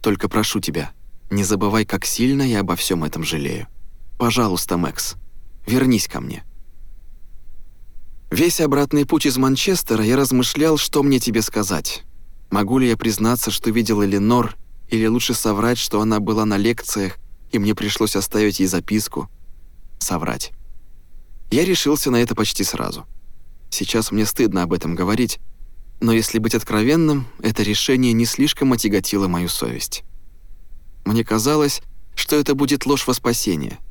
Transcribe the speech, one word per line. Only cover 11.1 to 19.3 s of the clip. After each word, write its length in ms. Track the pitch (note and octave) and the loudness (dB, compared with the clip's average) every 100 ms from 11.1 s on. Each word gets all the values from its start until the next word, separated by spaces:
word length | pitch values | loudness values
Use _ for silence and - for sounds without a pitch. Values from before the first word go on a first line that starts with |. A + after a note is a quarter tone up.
| C3 | 4
тебе 220 | B2 A2+ | 2 0
сказать. 640 | G#2+ A2 G2+ G2 - - - - - - - | 0 -2 0 -2 -4 -8 -12 -14 -14 -16 -2
Могу 300 | G2+ G2+ C3 | 0 2 4
ли 100 | B2+ | 4
я 80 | A2+ | 2
признаться, 520 | A#2 G#2 A2 B2 - | 0 2 2 2 0
что 220 | - A2+ | 0 0
видел 320 | A2+ A2 G#2 | 2 2 2
Эленор, 540 | G2+ G2 G#2 B2 A2+ - - - - | 4 4 4 4 2 -4 -14 -14 -2
или 180 | A2+ A2 | 2 2
лучше 260 | A#2+ - | 2 0
соврать, 440 | A#2 A2+ G#2 A2+ A#2+ | 0 0 2 2 0
что 240 | - G#2 | 0 0
она 180 | A2 G#2+ | 2 2
была 240 | G2+ A2 | 2 2
на 140 | G#2+ G2+ | 2 2
лекциях, 600 | G#2+ A#2+ - G#2+ F#2+ - - - - | 2 0 -4 -2 -2 -6 -14 -16 -4
и 80 | A2+ | 0
мне 160 | G2+ G#2 | 0 0
пришлось 420 | G#2 - G#2+ G2 | -2 0 0 0
оставить 420 | - G#2+ G#2+ - | 0 2 2 2
ей 80 | F#2 | 0
записку? 640 | F2 - G#2+ - C#2+ C2+ | 0 0 -2 -2 -8 -10